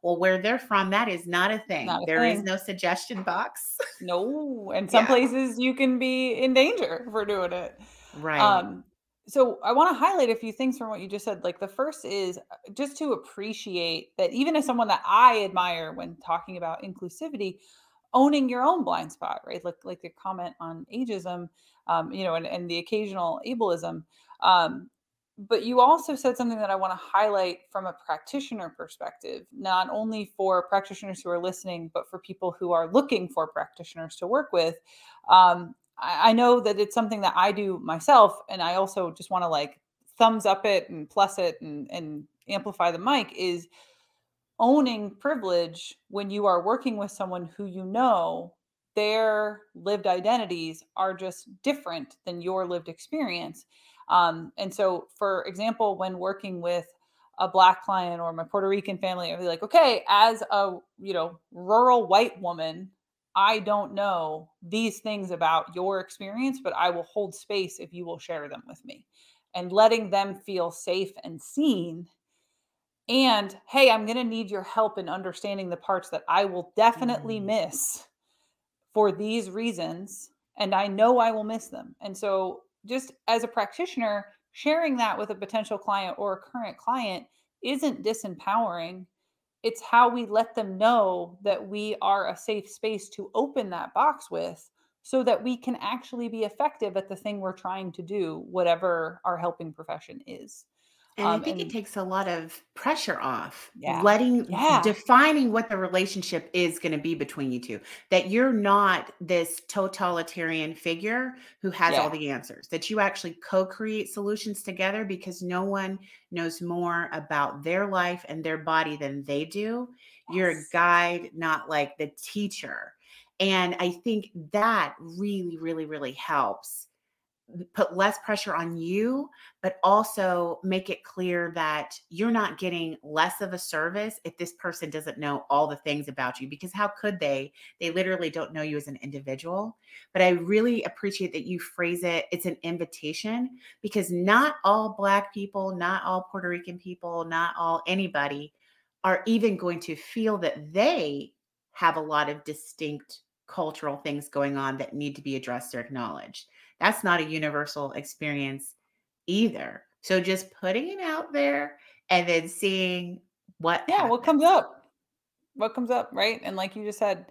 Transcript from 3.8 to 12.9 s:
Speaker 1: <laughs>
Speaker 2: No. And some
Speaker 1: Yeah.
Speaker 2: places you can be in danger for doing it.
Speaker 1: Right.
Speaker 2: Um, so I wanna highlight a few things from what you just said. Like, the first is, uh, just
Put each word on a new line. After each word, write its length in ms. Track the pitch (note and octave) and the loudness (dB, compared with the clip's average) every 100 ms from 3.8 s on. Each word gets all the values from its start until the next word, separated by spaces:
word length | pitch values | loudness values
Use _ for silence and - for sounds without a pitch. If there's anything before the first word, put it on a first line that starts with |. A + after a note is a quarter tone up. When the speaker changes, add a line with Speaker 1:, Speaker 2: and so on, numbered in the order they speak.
Speaker 1:
<laughs> 40 | - - | -8 -8
Speaker 2:
No. 680 | F3+ F3 G#3+ D4+ D4 A#3+ G3 | -4 -2 -2 -4 -6 -8 -6
And 160 | F#3 G3 | -4 2
some 120 | A#3 | 4
Speaker 1:
Yeah. 60 | A#3 | 6
Speaker 2:
places 500 | B3 B3+ C4 C4 A3+ | 6 6 2 -2 0
you 160 | B3+ | 0
can 240 | C4 C4+ B3+ | 2 2 2
be 340 | B3+ B3+ B3+ | 0 0 0
in 220 | A3+ C4 | 2 4
danger 520 | B3+ C#4+ A#4 - - A#3+ | 6 4 4 -2 -4 -6
for 160 | G#3+ G#3 | -4 -2
doing 260 | G3+ F3+ | 0 -2
it. 260 | F3+ E3+ - - - - | -4 -8 -14 -20 -20 -20
Speaker 1:
Right. 260 | D3 D#3 D3+ | -8 0 6
Speaker 2:
Um, 420 | G#3 F#3+ F3 - - _ _ _ - | 6 6 2 -8 -18 _ _ _ 0
so 300 | C#4 B3+ - | 4 4 4
I 100 | G#3 | 2
wanna 200 | B3+ F4+ | 6 6
highlight 380 | C4 E4 F#4+ B3+ | 6 4 4 4
a 40 | |
few 180 | A3+ A3+ | 2 -4
things 260 | G#3 C4 B3+ | -2 -2 -2
from 100 | A3 | -6
what 120 | G#3 | -8
you 60 | F#3+ | -8
just 180 | G3+ A3 | -8 -6
said. 180 | F#3+ | -4
Like, 160 | F3+ F3 | -6 -6
the 80 | G3 | -6
first 380 | G3 C#4+ D4+ - | -4 -4 -4 -6
is, 320 | G3 F#3 F3+ | -4 -4 -6
uh, 320 | - - - | -12 -20 -12
just 240 | G#3 C#4 | -6 -6